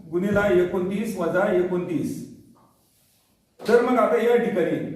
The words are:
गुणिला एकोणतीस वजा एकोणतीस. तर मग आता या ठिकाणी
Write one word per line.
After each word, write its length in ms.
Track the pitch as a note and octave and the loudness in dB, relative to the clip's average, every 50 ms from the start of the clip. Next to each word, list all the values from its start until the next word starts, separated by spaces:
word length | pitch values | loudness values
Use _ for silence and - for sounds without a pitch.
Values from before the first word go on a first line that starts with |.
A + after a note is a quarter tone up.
| - D#3+ | -12 -8
गुणिला 340 | D#3 F3+ G3 G#3 G3+ G3+ G3+ G3+ F3+ | -4 -4 -2 0 0 0 2 2 2
एकोणतीस 640 | F3+ F3 F3 F#3 F#3 F3+ F#3+ G#3 G3+ A3+ A3 G3 | 2 2 0 -2 -4 -4 -4 -4 -4 -4 -6 -6
वजा 280 | F#3 E3+ D#3+ - F3+ G3+ G3 F#3 | -4 -4 -2 0 0 0 2 2
एकोणतीस. 640 | F3+ F3+ F3+ F3+ F3 E3+ - E3 C3+ A2+ - - - - - - - - - - _ _ _ _ _ _ _ _ _ _ _ _ _ _ _ _ _ _ _ _ - | 0 0 0 -2 -4 -4 -4 -4 -4 -4 -6 -8 -10 -12 -16 -18 -20 -20 -20 -20 _ _ _ _ _ _ _ _ _ _ _ _ _ _ _ _ _ _ _ _ -8
तर 220 | - - A#3 A#3+ | 2 4 4 4
मग 160 | B3 B3 B3 | 4 4 2
आता 200 | A#3 G#3 - - G#3+ | 2 2 2 2 2
या 140 | A3 A#3+ A#3 | 2 4 2
ठिकाणी 440 | A3 - - - F3+ D#3+ - D3+ - - - - | 2 2 0 0 0 0 0 -2 -4 -6 -8 -10